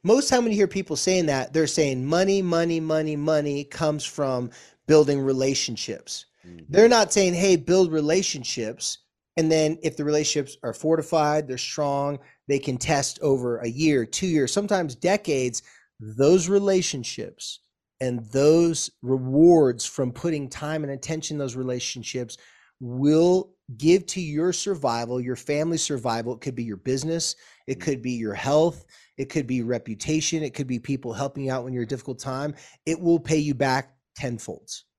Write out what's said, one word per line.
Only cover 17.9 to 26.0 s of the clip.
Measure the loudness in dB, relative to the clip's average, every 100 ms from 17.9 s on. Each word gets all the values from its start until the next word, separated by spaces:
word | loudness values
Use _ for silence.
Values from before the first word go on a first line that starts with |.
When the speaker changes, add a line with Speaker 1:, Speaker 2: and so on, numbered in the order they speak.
| _
Speaker 1:
and | -4 -4 -4
those | 4 6 6 4 0 -6 _
rewards | -2 -2 2 6 8 8 6 2 -6
from | -4 -4
putting | -2 -4 -4 -6
time | -10 -6 -6
and | -6
attention | -8 -6 -6 -6 -6
in |
those | -6 -4
relationships | -4 -4 -6 -10 -8 -8 -8 -14 _ _ _ _
will | -10 0 4 4 4 2 0 _ -20 0
give | 4 4 2
to | -8
your | -6 -2 -2
survival, | -2 -4 -2 -2 -2 -4 -4
your | -6 -8
family's | -4 -2 0 -2
survival. | -2 -4